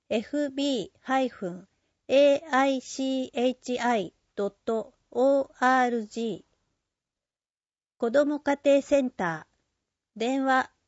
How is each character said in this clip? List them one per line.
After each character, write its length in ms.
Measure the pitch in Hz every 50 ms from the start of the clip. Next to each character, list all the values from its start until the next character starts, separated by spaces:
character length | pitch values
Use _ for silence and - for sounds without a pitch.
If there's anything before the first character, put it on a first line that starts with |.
| _ -
エ 140 | - 233
フ 260 | 214 - - 294 294 277
ビ 440 | 269 277 277 285 262 220 170 - _
ー 40 | _
ハ 180 | - - 262 269
イ 80 | 262 240
フ 220 | - - 202 175
ン 180 | 180 180 190 _ _ _ _ _ _ _ _ -
エ 280 | 254 277 285 285 277
ー 40 | 285 330 320
ア 140 | 285 262 269
イ 160 | 277 269 254
シ 440 | - - - - 269 262 262 262 254
ー 60 | - -
エ 140 | 247 240 254
イ 60 | 247
チ 240 | - - - 247 -
ア 180 | 226 240 240 214
イ 160 | 175 - - _ _ _ -
ド 120 | - 202
ッ 60 | 202 - _ -
ト 300 | 226 226 220 - - _ _ _ -
オ 320 | - 240 254 277 277 277
ー 60 | 269 - - -
ア 220 | 254 254 262 254
ー 80 | 254 247
ル 160 | 240 233 214
ジ 140 | 208 - 226
ー。 240 | 233 226 175 - - _ _ _ _ _ _ _ _ _ _ _ _ _ _ _ _ _ _ _ _ _ _ _ _ _ _ _ _ _ _ -
子 120 | 247 233
ど 140 | 226 285 294
も 160 | 285 294 285
家 180 | - 285 285 - -
庭 160 | 285 277 277
セ 220 | - - 285 277
ン 80 | 262 247
タ 360 | - - 190 170 160 156 - _ _ _ _ _ _ _ _ _ _ _ _ _ -
ー。 20 | 208
電 280 | 220 247 269 277 269
話 240 | 269 262 262 - - _ _ _